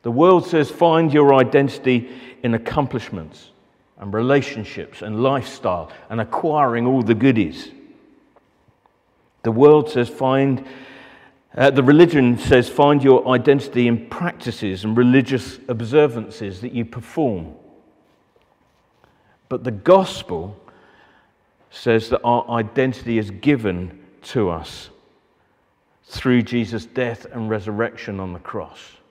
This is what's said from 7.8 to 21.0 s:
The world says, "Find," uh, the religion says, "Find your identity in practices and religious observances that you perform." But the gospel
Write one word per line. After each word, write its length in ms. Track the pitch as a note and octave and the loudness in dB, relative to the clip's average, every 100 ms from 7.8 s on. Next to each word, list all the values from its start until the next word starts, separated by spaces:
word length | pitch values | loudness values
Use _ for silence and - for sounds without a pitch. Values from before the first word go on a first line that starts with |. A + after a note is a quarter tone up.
| - _ _ _ _ _ _ _ _ _ _ _ _ _ _ _ | -20 _ _ _ _ _ _ _ _ _ _ _ _ _ _ _
The 80 | A2+ | -4
world 360 | A2+ D3 D3+ D3 | 6 8 8 4
says, 200 | B2+ A#2+ | -2 -4
"Find," 560 | - C3 C3+ C#3 B2+ - - - - - - _ _ _ - | -2 0 2 0 -2 -6 -20 -20 -20 -20 -20 _ _ _ 2
uh, 140 | C3+ | 2
the 140 | C3 | 4
religion 540 | C3 D3+ E3+ D3+ B2 A#2+ | 4 6 6 6 2 0
says, 300 | - C#3+ C3+ | 2 2 2
"Find 360 | - C#3+ D3 | 2 2 4
your 240 | C3+ B2+ B2+ | 6 4 4
identity 580 | B2+ C3 C#3 C#3 A#2+ A#2+ | 0 2 0 0 -2 0
in 220 | A2+ - | -2 -6
practices 720 | - F3 - B2 - G#2 F#2 | -8 -8 -8 -12 -8 -8 -6
and 140 | G#2+ A2+ | -2 2
religious 640 | B2 C3 B2+ C3 - - - | 4 4 2 -4 -6 -16 -10
observances 920 | A#2 A#2 D3 D3 A#2+ G2+ - G2+ F#2 | -8 0 2 2 -2 -12 -12 -14 -12
that 100 | A#2+ | -10
you 120 | A#2+ | -8
perform." 720 | A2+ B2 - - C#3+ F#2+ D#2+ C#2+ _ _ _ _ _ _ _ _ _ _ _ _ _ _ _ _ _ _ _ | -8 -12 -12 -6 -4 -4 -10 -18 _ _ _ _ _ _ _ _ _ _ _ _ _ _ _ _ _ _ _
But 140 | B2+ | -8
the 80 | B2+ | -8
gospel 840 | G#2 C3 F#3+ F#3 - - E2+ F#2 G#2 - _ _ _ | -4 4 4 4 -8 -10 -10 -10 -16 -20 _ _ _